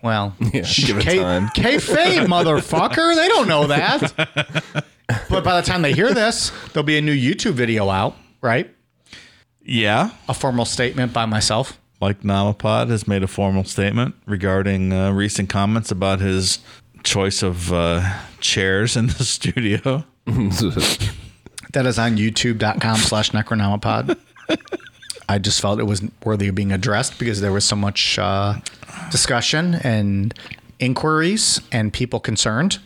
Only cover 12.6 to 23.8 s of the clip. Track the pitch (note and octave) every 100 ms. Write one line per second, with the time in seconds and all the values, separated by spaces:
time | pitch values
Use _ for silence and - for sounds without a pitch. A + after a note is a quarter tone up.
12.6 | A2 A2 A#2+ A2+ G2+ G2+ F#2+ - G2+ F#2+
13.6 | F#2+ - G2 A2 B2+ - - G2+ F#2+ F#2+
14.6 | G2 F#2+ F#2 F#2 F#2+ G2 G#2 - G2 G2
15.6 | G2+ A2 A2 F#2+ G2 F#2+ G2 F#2+ F#2 -
16.6 | - - _ - - G#2 G2 - F#2+ F2
17.6 | F2 F2 E2+ E2+ F#2 G2 - - - -
18.6 | F#2+ F#2+ A2+ A#2+ A#2 - B2 - - -
19.6 | A2 G#2 C#3 C3 - _ - A#2 G2+ F2+
20.6 | G#2 - - - - - - - - -
21.6 | - C#3+ B2+ A2+ A#2 A2 G#2+ A2 B2 A2+
22.6 | G#2+ G#2 A2+ A2 - G#2+ G#2+ G#2+ G#2+ A2
23.6 | G2+ G#2